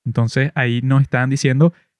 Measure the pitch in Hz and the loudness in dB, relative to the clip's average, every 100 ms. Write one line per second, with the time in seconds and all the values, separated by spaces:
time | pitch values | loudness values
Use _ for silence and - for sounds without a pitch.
0 | - 113 117 135 139 - 123 120 131 135 | -6 -2 -2 0 -2 -2 -2 -2 0 2
1 | 139 127 127 139 139 131 165 - _ _ | 2 0 -2 -2 0 2 2 0 _ _